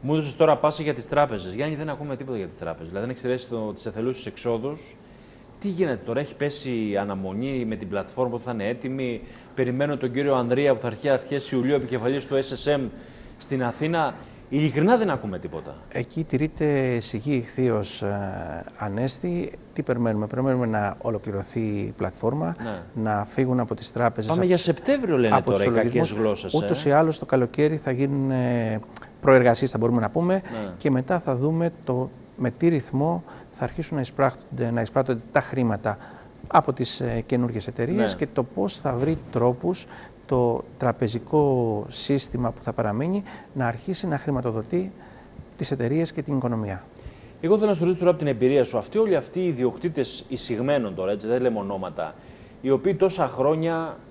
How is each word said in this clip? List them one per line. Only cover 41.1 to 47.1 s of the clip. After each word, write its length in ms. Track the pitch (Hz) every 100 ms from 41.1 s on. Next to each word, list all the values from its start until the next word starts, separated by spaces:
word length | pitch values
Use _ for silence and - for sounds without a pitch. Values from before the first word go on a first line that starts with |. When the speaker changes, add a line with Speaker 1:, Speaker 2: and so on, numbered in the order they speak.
| 113 - 151 143 127 117 107 107
Speaker 2:
σύστημα 600 | - - 139 - 123 120
που 120 | -
θα 100 | -
παραμείνει 500 | 110 110 107 160 202 196 - -
να 120 | 139 120
αρχίσει 400 | 113 - 185 185
να 120 | 143
χρηματοδοτεί 760 | - 135 120 110 110 175 190 - - - - - - -
τις 140 | -
εταιρείες 420 | 135 120 151 165
και 100 | -
την 140 | 143 139
οικονομία. 460 | 123 113 104 92 - - -